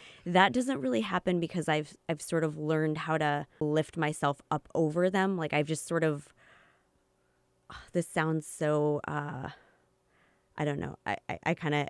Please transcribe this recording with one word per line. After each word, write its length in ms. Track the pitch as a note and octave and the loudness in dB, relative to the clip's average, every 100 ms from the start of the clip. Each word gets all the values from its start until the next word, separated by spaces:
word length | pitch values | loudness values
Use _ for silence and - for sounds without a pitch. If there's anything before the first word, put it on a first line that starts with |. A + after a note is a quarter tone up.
| - - - | -14 -12 0
That 280 | F3+ F#3+ | 4 6
doesn't 280 | B3 B3+ C4 | 4 0 -2
really 200 | B3+ A#3 | 0 0
happen 380 | G#3 F#3 F#3+ F3+ | 0 -2 0 0
because 280 | E3 F3+ D#3 | 0 -2 0
I've, 260 | D3+ D3+ - - | 0 -2 -8 -6
I've 120 | D#3 | -6
sort 220 | - E3 | -2 0
of 140 | D#3 D3+ | 0 -2
learned 400 | D3+ D#3+ D#3 D3+ | 0 2 2 0
how 180 | D#3+ D#3 | 0 0
to 300 | D3+ D3 D3 - | 2 0 -4 -4
lift 380 | D3+ D#3 D#3 - | 0 2 0 0
myself 440 | D3+ D3+ C#3+ C#3+ - | -2 0 0 0 -2
up 160 | D3+ - - | -4 -2 0
over 340 | D#3 D#3+ F3+ | 2 4 2
them. 260 | G3 F#3+ F#3 | 4 2 2
Like, 160 | D#3 | 0
I've 140 | D3 D3 | 0 0
just 200 | D#3 - | -2 -2
sort 160 | E3 | 0
of, 300 | D#3+ D3 - _ - - - _ _ _ _ _ _ _ _ _ - | 2 0 -6 _ -20 -20 -20 _ _ _ _ _ _ _ _ _ -20
<sighs> 220 | - - | -20 -6
this 140 | F3 E3+ | -4 -2
sounds 380 | - D#3 D#3+ - | 0 2 0 -4
so, 540 | - D3+ D3+ D3 D3 - | -2 0 2 2 0 -2
uh, 420 | D3 D3 C3 - - _ _ _ _ _ _ _ _ _ - | -6 -6 -8 -10 -12 _ _ _ _ _ _ _ _ _ -6
I 60 | |
don't 160 | D3+ C#3+ | -4 -2
know. 160 | F2 - - | -6 -8 -6
I, 120 | G#2 - | -6 -6
I, 120 | - - | -6 -4
I 60 | |
kinda 340 | C3+ D#3 D3 C#3+ | -2 0 0 -2